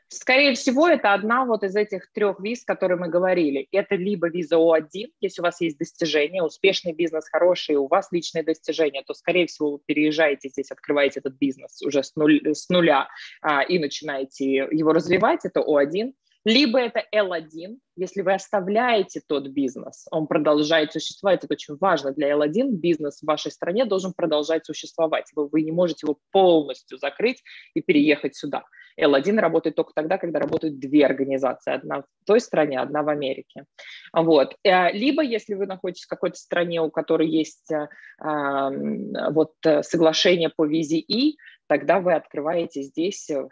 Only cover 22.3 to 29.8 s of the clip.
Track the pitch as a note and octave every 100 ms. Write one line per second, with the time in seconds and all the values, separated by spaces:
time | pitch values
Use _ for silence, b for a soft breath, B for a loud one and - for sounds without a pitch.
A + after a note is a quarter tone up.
22.3 | D3 D3+ G3 C4+ F3+ E3+ D#3 D3 - D3+
23.3 | D3+ D3+ - F3 G#3 A#3 F#3+ F#3 - E3
24.3 | D3+ D3+ D#3+ - D3+ - - D#3+ D3+ -
25.3 | D#3 C#3+ D#3+ D#3 E3+ F3 - D3+ - _
26.3 | F#3+ F3+ D#3+ C#3+ B2+ - C3 C#3 - A#3
27.3 | B3+ B B B E3 - D3 D3+ C#3+ C3+
28.3 | - D3 C3+ - B B - D3+ C3+ F3+
29.3 | A3 E3+ E3 D#3+ D#3+